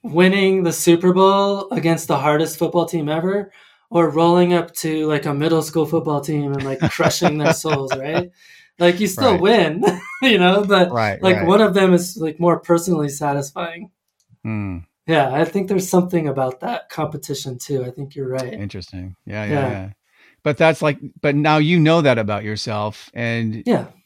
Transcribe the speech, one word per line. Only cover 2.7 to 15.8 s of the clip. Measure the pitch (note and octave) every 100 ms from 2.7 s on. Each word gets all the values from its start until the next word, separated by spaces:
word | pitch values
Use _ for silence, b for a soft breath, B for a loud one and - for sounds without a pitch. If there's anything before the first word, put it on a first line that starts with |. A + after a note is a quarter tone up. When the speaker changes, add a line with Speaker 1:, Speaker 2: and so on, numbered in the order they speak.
| F3 E3+
Speaker 1:
team | E3+ D3
ever, | D#3 F3+ G3+ G3 b b b b
or | E3+ E3
rolling | D3 E3+ F3 F3+
up | F3 E3+ -
to, | D#3+ D#3 D#3
like, | D3 D3
a |
middle | C#3+ D#3 D#3+
school | D#3 E3 D3+
football | E3 D#3 D3
team | C#3+ D3+ C#3+
and, | C#3 C3+
like, | C3+ D#3
crushing | - E3 - F3 D3+
their | D3+
souls, | D#3+ D#3+ D3 C3+ C#3+
Speaker 2:
<laughs> |
Speaker 1:
right? | C#3+ E3 F3+ b b b b _
Like, | F3 F3+
you | G#3
still | - C4
Speaker 2:
Right. | F3
Speaker 1:
win, | F#3+ A3+ D#3+ E3 G4 -
<laughs> | - -
you | C4 G3+
know, | F3+ G3
but, | G3 G3 F3+
Speaker 2:
Right, | A#2+ G#2+ G2
Speaker 1:
like, | F#3 F3+
Speaker 2:
right. | E3+
Speaker 1:
one | G3+
of | G#3+
them | F#3+ F#3+
is, | F3 F3 -
like, | D#3+ D#3
more | E3+ E3
personally | - E3+ F3+ E3 C#3+
satisfying. | C#3+ D3 C#3+ C#3+ F#3+ E3+ E3+ G3+ _ _ _ _ _
Speaker 2:
Hmm. | A2+ A2 G2+ F2 E2+ _ -
Speaker 1:
Yeah, | D#3+ C3+
I | C#3 E3
think | G3 F#3+
there's | F#3+